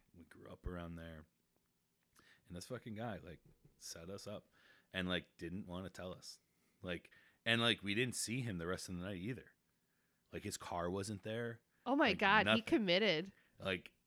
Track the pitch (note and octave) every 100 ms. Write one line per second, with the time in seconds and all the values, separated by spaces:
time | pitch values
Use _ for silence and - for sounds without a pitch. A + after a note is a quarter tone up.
0 | _ F2 D#2 - - F#2 F#2 F2 E2+ E2
1 | E2 D#2 D#2 _ _ _ _ _ _ _
2 | _ _ - _ - F2 - B2 A#2+ G#2
3 | A#2 F2 E2+ D2+ - _ _ _ - E2+
4 | E2+ G2 G2+ G2+ - _ _ _ _ F#2+
5 | F#2 F2 - - E2 F#2 F2+ F2+ F#2 -
6 | F#2 - - - _ _ _ _ F2+ E2+
7 | - - _ _ A2+ A#2 A#2 G#2 G2+ G#2
8 | B2+ - - B2+ A#2 F2 E2+ F2+ - F2
9 | F#2 F#2 G#2 A2 - _ _ _ _ _
10 | _ _ _ E2+ G2+ - - F2 F2 G2
11 | G2+ G2+ G#2+ A2+ A#2+ A#2 _ _ - C#4
12 | C4 F3+ G3 G#3+ G3 A3+ - E4 F#3+ F3+
13 | G#3+ D#3 G3 - _ - G2 F2+ - _